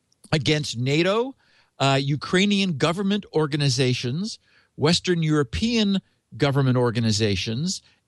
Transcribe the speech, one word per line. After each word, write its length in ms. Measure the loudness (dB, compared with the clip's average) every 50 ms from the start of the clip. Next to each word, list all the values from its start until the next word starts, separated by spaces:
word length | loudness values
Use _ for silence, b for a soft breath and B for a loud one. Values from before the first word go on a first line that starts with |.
| _ _ _ _ _ -2
against 480 | -2 -2 2 0 0 0 -2 -6 -6 -4
nato, 560 | -2 0 2 2 2 2 2 0 -2 -4 -6 b b b b b b b b 0
uh, 200 | 2 2 2 2
Ukrainian 760 | 2 0 -2 -4 -2 0 2 2 4 4 2 2 0 0 0
government 480 | 0 0 0 0 0 0 0 0 -2 -4 -2 -2
organizations, 1040 | -2 0 0 0 0 0 0 2 2 0 0 0 -2 -4 -6 -6 -6 -6 -8 -10 -14 b b b b b b b
Western 460 | -2 0 0 0 0 0 -2 0 0
European 800 | 2 2 2 0 0 0 -2 -2 -2 0 0 0 0 0 0 -2 -4 _ _ _ _ _ -6
government 420 | -2 -2 0 2 2 2 2 2 2
organizations, 1040 | 2 0 0 0 0 0 0 0 0 0 0 -2 -4 -6 -6 -4 -4 -6 -6 -8 b b b b b